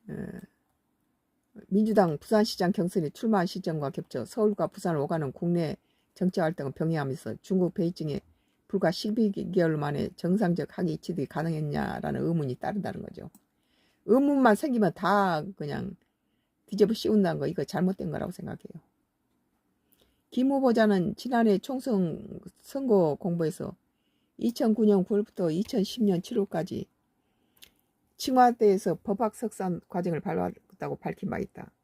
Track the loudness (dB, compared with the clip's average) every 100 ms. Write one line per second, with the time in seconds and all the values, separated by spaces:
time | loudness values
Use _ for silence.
0 | -12 -10 -10 -12 -18 _ _ _ _ _
1 | _ _ _ _ _ -20 -2 0 4 4
2 | 4 2 0 2 2 0 0 2 0 0
3 | -4 -4 0 2 0 -4 -6 -4 -4 -6
4 | -8 -8 -8 0 0 0 -4 -4 -2 -2
5 | 0 -2 -4 -4 0 0 0 -6 _ _
6 | _ -2 -2 2 -2 -2 -8 -4 -2 -2
7 | -2 -6 -8 -12 -2 0 0 0 -4 -2
8 | -6 -6 _ _ _ _ _ -2 0 -2
9 | -4 0 0 0 -2 0 2 0 -2 -4
10 | -6 -4 -2 0 2 0 -4 -4 -4 -4
11 | -6 -6 -4 -4 -4 -2 -4 -4 -4 -4
12 | -4 -2 -2 0 -2 -4 -6 -4 -6 -8
13 | -12 -14 -18 -20 _ _ _ _ _ _
14 | 2 4 6 6 6 6 2 2 2 2
15 | 2 4 4 0 -4 -10 -8 -6 -8 -12
16 | _ _ _ _ _ _ _ 2 2 2
17 | 2 2 2 0 -4 -4 -4 -2 -2 -2
18 | -6 -6 -8 -10 -12 -12 -16 -20 _ _
19 | _ _ _ _ _ _ _ _ _ _
20 | _ _ _ 0 2 4 4 4 4 4
21 | 2 -4 -2 2 4 4 0 -6 -2 0
22 | 0 -4 -12 -16 -18 _ -10 -6 2 4
23 | 4 2 -2 -2 -2 -4 -10 -12 _ _
24 | _ _ _ -4 -4 0 0 4 4 4
25 | 4 0 -2 -2 -2 0 -2 -2 -2 0
26 | 0 0 -2 -4 -2 -4 -6 -8 -10 _
27 | _ _ _ _ _ _ -20 _ _ _
28 | _ _ 0 6 6 6 4 4 2 -4
29 | -2 -2 -2 -4 -10 -4 -4 -4 _ -4
30 | -2 -4 -4 -2 -4 -6 _ _ -8 -6
31 | -8 -8 -6 -6 -8 -10 -20 _